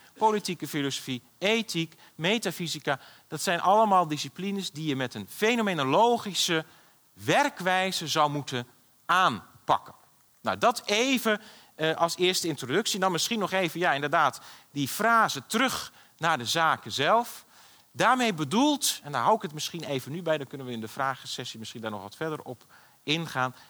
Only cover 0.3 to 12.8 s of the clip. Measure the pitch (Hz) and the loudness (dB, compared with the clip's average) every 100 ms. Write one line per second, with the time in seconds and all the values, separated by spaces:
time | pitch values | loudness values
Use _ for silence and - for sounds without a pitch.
0.3 | 214 196 170 151 156 139 131 - 123 - | 2 -2 -6 -6 -4 -2 -4 -6 -8 -10
1.3 | - 190 226 220 170 165 - - - 160 | -4 0 0 -2 -4 -4 -8 -20 -4 0
2.3 | 226 202 160 165 151 147 139 - - - | 0 -2 -4 -6 -4 -2 -2 -4 -20 -12
3.3 | 156 - 170 175 208 220 190 165 147 139 | -6 -2 0 4 6 6 6 4 -2 -6
4.3 | - 190 202 185 143 156 131 127 110 98 | -8 -6 -6 -6 -6 -4 -2 -2 -6 -12
5.3 | - 214 240 208 175 131 156 233 233 208 | 0 2 2 0 0 2 6 6 4 0
6.3 | 175 - 165 156 - _ _ _ - 104 | -2 0 0 -2 -12 _ _ _ -6 2
7.3 | 190 285 - 180 185 190 180 160 156 151 | 4 2 0 0 0 0 -2 -2 2 2
8.3 | 147 135 127 120 _ _ _ - 175 180 | 0 -4 -6 -8 _ _ _ 0 2 2
9.3 | 107 - - - 147 - - _ _ _ | 0 -8 -8 0 0 0 -20 _ _ _
10.3 | _ - 95 226 240 - 208 247 254 220 | _ -4 2 2 2 0 0 2 2 2
11.3 | 208 - - - - 156 160 170 - 180 | -2 -4 -20 -18 -4 -2 2 0 2 0
12.3 | 185 175 151 120 156 | 0 -2 -4 -2 -2